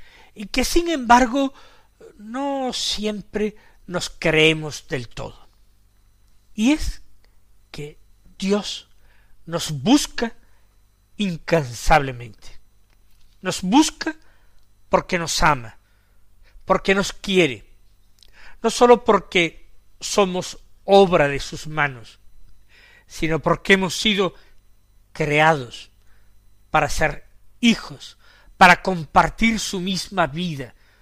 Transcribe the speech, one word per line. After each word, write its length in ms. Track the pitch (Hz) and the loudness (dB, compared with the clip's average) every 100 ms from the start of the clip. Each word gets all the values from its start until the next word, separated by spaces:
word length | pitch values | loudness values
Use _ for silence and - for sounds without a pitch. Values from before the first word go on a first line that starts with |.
| - - - - | -20 -20 -20 -18
y 100 | 202 | -8
que, 160 | - | -4
sin 260 | 240 349 339 | 0 0 0
embargo, 640 | 311 233 240 254 277 269 - - - _ _ - - | -2 4 4 4 0 -4 -6 -20 -20 _ _ -20 -20
no 540 | 214 247 285 277 254 | -14 -8 -6 -6 -6
siempre 840 | - - - 208 214 - 208 208 208 - - - | -6 -6 -4 -6 -6 -8 -4 -4 -6 -20 -20 -10
nos 220 | 175 - | -8 -8
creemos 760 | - 175 156 160 160 156 - - | -4 0 4 4 2 -4 -12 -10
del 220 | 147 120 | -10 -8
todo. 400 | - 110 - - _ _ _ _ _ _ _ _ _ _ | -12 -14 -16 -20 _ _ _ _ _ _ _ _ _ _
Y 180 | - 226 | -2 0
es 300 | 302 - - - - _ _ _ _ _ | 2 0 -6 -12 -20 _ _ _ _ _
que 280 | - 147 - - _ - - | -16 -16 -16 -20 _ -20 -8
Dios 520 | 190 202 - - - - - - - - - | -2 -2 -4 -12 -16 -20 -20 -20 -20 -20 -10
nos 260 | 165 - | -8 -6
busca 640 | 147 147 285 - - 226 - - _ _ _ _ _ _ - | -4 2 2 2 -6 -8 -8 -20 _ _ _ _ _ _ -6
incansablemente. 1400 | 202 160 - 170 131 113 - 156 135 120 120 - - - - _ _ _ _ - - _ | -6 -6 -2 -2 -2 -4 2 2 2 -8 -14 -18 -18 -18 -20 _ _ _ _ -20 -20 _
Nos 200 | 185 - | -8 -4
busca 540 | 185 254 311 - 320 - - - _ - - _ - | 2 4 4 0 -8 -8 -12 -20 _ -20 -20 _ -2
porque 280 | 185 - 180 | -2 0 -4
nos 240 | 165 - | -4 0
ama, 360 | 170 139 113 - _ _ _ _ - - - - - | 2 2 -4 -18 _ _ _ _ -20 -20 -20 -8 -2
porque 280 | 185 - | 0 0
nos 200 | 196 185 | -2 -2
quiere, 580 | - - 185 156 113 - - - _ _ _ - - - - | -8 -2 2 2 -2 -14 -20 -20 _ _ _ -20 -20 -20 -8
no 80 | 226 | -4
sólo 340 | - 240 240 | 4 6 6
porque 680 | - 202 - 185 165 - - - - - | 6 2 2 -2 -2 -4 -20 -20 -20 -14
somos 600 | - - 190 180 - - - - | -4 0 0 -2 -8 -12 -20 -12
obra 440 | - 196 190 170 143 | 4 6 6 4 2
de 120 | 139 | -2
sus 280 | - - 151 | -8 -12 -8
manos, 520 | 151 143 123 110 - - - - - - - - - _ | -4 -4 -4 -18 -20 -20 -20 -18 -20 -20 -20 -20 -20 _
sino 320 | - 160 160 | -6 -4 -2
porque 340 | 165 165 - | 0 0 2
hemos 220 | 196 185 - | 2 2 -2
sido 400 | 220 196 185 - - - - _ _ _ _ | -2 0 -2 -6 -20 -20 -20 _ _ _ _
creados 800 | - 151 147 156 156 117 - - _ - - - - _ - _ | -8 -2 2 4 2 -2 -16 -20 _ -20 -20 -20 -20 _ -20 _
para 200 | 156 143 | -2 0
ser 380 | - 156 147 - - - - | 0 -2 -4 -16 -20 -20 -2
hijos, 580 | 240 - - 139 - - - - - - | 2 2 -2 -16 -20 -20 -20 -20 -12 6
para 240 | 185 175 | 6 6
compartir 800 | - 180 151 190 165 - 226 220 | 2 -6 0 2 2 2 0 0
su 200 | - 196 | -4 -6
misma 480 | 180 185 - 185 156 | -6 -6 -6 -4 -4
vida, 480 | 147 180 139 120 - _ _ | -4 -8 -8 -12 -18 _ _